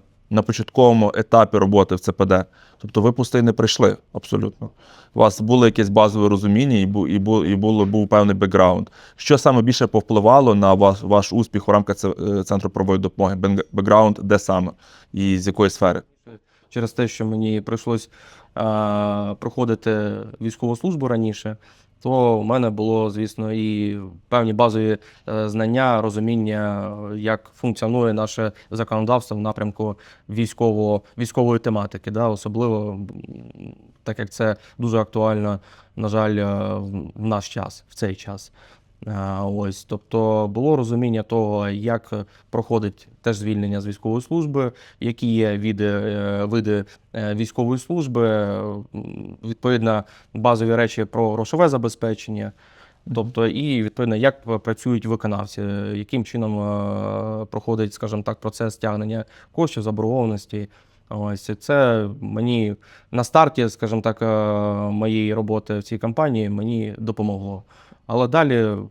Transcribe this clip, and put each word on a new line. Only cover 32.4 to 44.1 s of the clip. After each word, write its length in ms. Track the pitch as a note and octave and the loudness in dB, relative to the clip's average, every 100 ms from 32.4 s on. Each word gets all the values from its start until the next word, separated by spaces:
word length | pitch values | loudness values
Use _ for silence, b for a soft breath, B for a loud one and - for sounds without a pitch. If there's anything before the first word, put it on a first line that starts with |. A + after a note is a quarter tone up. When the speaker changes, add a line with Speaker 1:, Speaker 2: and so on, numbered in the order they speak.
| A2 G#2+ A#2+ G#2+ G#2 | -6 -4 -2 -2 -4
Speaker 2:
м, 160 | G2 G2 - - - - - - - _ _ | -8 -12 -14 -16 -18 -20 -18 -18 -20 _ _
так 160 | - A2 | -10 -8
як 100 | A2 | -8
це 260 | - A2 G#2 b b | -2 -2 -2 b b
дуже 220 | A#2+ A2+ | -2 0
актуально, 600 | G#2+ A2 G#2+ G#2+ G#2 G2+ b b b - | 0 0 0 0 -2 -4 b b b -8
на 120 | G#2+ | -4
жаль, 280 | G#2+ G#2+ G#2 | 0 0 0
е, 380 | G2+ G2+ G2+ | -2 -2 -4
в, 380 | G2+ G2 G2 D2+ - | -6 -8 -10 -10 -8
в 100 | A2 | -4
наш 240 | G#2 - | -4 -6
час, 340 | - F#2+ - _ | -10 -10 -12 _
в 60 | - | -8
цей 200 | G#2+ F#2+ | -6 -6
час. 360 | - G2 - b b b b _ - | -12 -14 -16 b b b b _ -10
А, 380 | G2+ G2 F#2+ G2 | -8 -6 -6 -4
ось, 380 | G2+ G2+ F#2+ | -4 -6 -8
тобто 640 | - G#2 - A2+ A2 G#2+ G#2+ | -10 -12 -6 -2 0 0 0
було 280 | G#2 C#3 D3+ | -2 0 0
розуміння 480 | A#2 A#2+ B2 A2+ | 0 -2 0 -2
того, 460 | G#2+ A2+ G#2+ G#2 G2+ | -2 -2 0 -2 -4
як 440 | G2+ G#2+ A#2 - G#2+ G2+ b b | -4 -4 -4 -6 -10 -10 b b
проходить 580 | A#2 A2+ A#2 G#2 - _ _ | -6 -2 -2 -2 -8 _ _
теж 140 | - G#2 | -6 -4
звільнення 440 | G#2 G#2 G2+ G2+ | -4 -4 -2 -4
з 60 | G2+ | -6
військової 340 | G2 A2 | -8 -4